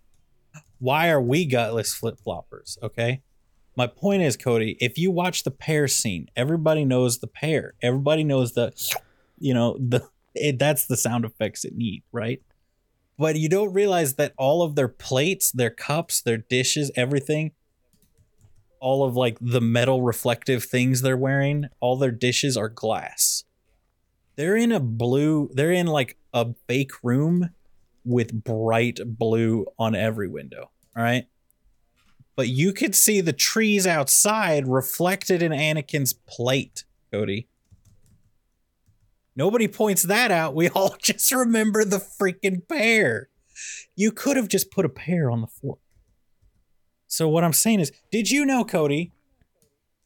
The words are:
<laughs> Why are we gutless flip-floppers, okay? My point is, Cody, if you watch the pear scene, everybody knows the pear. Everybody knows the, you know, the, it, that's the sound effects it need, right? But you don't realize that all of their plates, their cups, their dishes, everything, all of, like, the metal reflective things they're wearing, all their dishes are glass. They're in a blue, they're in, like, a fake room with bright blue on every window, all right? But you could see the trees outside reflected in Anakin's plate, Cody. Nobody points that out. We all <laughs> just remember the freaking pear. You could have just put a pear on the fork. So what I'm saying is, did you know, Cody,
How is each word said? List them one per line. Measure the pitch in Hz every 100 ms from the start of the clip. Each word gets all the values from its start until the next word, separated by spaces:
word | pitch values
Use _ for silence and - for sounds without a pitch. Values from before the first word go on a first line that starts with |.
| _ _ _ _
<laughs> | _ - _ _
Why | 123 147 170
are | 151
we | 120 143 170
gutless | 127 113 117 107
flip-floppers, | - 117 - - 85 - - - -
okay? | 110 - 117 135 - _ _ _ _ -
My | 123
point | - 202 196
is, | 160 110
Cody, | - 117 110 -
if | 120 135
you | 180
watch | 175 180 175
the | -
pear | - - 151 139
scene, | - 113 90 67 -
everybody | 127 165 156 156 139
knows | 127 127 117
the | 120
pear. | - 151 147 - -
Everybody | 120 131 139 156
knows | 156 135 123
the, | - 117 - - - - _ _ _
you | 139
know, | 123 117 -
the, | 127 123 - _ _ -
it, | 147 127
that's | 147 156 -
the | 123
sound | 120 120 113
effects | - 107 - -
it | -
need, | 117 92 -
right? | 120 110 131 _ _ _ _ _ _ _ -
But | 156 156
you | 156
don't | 190 208
realize | 185 208 180 151
that | 135 143 -
all | 135 160
of | 170 143
their | 127
plates, | - - 131 156 196 -
their | 127 120
cups, | - - 151 170 -
their | - 113
dishes, | - 127 131 - 143 127
everything, | 123 143 139 151 156 - _ _ _ _ _ _ _ _ _ - _ _
all | 131 135
of, | 135 120
like, | 127 117
the | 120 123
metal | 117 117 120 131
reflective | 123 110 123 117 - 127
things | - 127 127 127
they're | 131 127
wearing, | 135 139 139 147 147 -
all | 123 127
their | 135
dishes | 113 123 123 143 123
are | 110
glass. | 113 110 98 - - - - - _ _ _ _ _ _ _ _ -
They're | 156 214
in | 233
a | 220
blue, | 127 113 117 131 151 156 143
they're | 127 151
in, | 180 170
like, | 151 120 - _
a | 123 117 120 -
fake | 127 139 -
room | 123 123 156 175 175 - _ _ _ _
with | 123 123 113 113
bright | - 110 110 113 120 117 113
blue | 113 113 113 113 113 95 -
on | 113 104
every | 110 113 95
window, | 76 69 - - _ _ 117
all |
right? | 117 127 127 _ _ _ _ _ _ _ _ _ - -
But | 120
you | 127 175
could | 196 254 190
see | - 208
the | 165
trees | 143 - 226 220 208 185
outside | 160 139 - 208 220 196 151 131
reflected | 131 131 - 175 190 - 180
in | 170
Anakin's | 147 156 156 143 151 135
plate, | - _ - 120 139 - - - _ _
Cody. | 104 104 101 - _ _ - _ _ _ _ _ _ _ _ _ _ _ _ _ _ _ -
Nobody | 160 233 220
points | - 214 185
that | 175 208 247
out. | 175 160 139
We | 170
all | 196 190 -
<laughs> |
just | - 202 -
remember | 262 240 226 214 208
the | 214 190
freaking | - - 196 180 202 185 -
pear. | 330 220 226 160 110 - _ _ - - - - -
You | 214
could | 220 262 269
have | 208
just | 190 -
put | - 165
a |
pear | - - 180 139
on | 117
the | 113
fork. | - 135 - _ _ _ _ _ _ _ _ _ _ _ _ _
So | - 160
what | 160
I'm | 170
saying | 151 226 220
is, | 151 - _
did | 214 196
you | 269 285
know, | 262 226
Cody, | 180 151 147 175 _ _ _ _ _ _ _ _ _